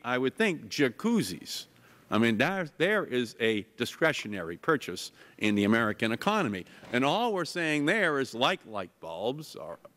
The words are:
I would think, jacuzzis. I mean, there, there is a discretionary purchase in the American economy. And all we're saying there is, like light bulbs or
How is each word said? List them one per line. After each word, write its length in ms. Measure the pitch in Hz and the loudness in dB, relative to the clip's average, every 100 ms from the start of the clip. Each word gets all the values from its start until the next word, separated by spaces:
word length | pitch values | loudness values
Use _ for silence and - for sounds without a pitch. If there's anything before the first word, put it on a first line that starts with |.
I 140 | 120 127 | -2 0
would 180 | 131 - | 0 2
think, 320 | 220 160 107 | 0 0 -4
jacuzzis. 1000 | - 135 - 226 233 101 82 - - - - - - - | 0 0 2 0 2 0 -6 -10 -12 -12 -20 -20 -20 -2
I 60 | 107 | 2
mean, 180 | 117 107 | 4 4
there, 300 | 147 190 165 - | 2 0 -4 0
there 280 | 175 208 156 | 2 2 0
is 300 | 123 117 - | -2 -2 0
a 260 | 113 107 - - | 0 0 -2 -6
discretionary 800 | 120 - 160 143 110 101 85 85 | -6 0 0 2 -4 -6 -6 -4
purchase 540 | - 151 - 90 - - - - | 0 0 -2 -10 -10 -16 -20 -2
in 160 | 107 101 | 2 4
the 80 | |
American 480 | 101 113 110 107 113 | 4 4 2 0 -2
economy. 540 | 113 202 214 143 95 - - - | 0 0 2 0 -4 -8 -18 -4
And 120 | 120 | 0
all 300 | 139 190 240 | 2 2 0
we're 120 | 190 160 | -2 -4
saying 400 | 180 160 151 147 | -2 0 2 2
there 340 | 220 175 143 | 2 2 0
is, 160 | 127 113 | -2 0
like 240 | 143 185 113 | 0 0 -6
light 240 | 104 90 _ | -8 -8 _
bulbs 560 | 82 82 110 147 156 - | -12 -6 -4 -4 -8 -12
or 240 | 78 82 - | -12 -14 -18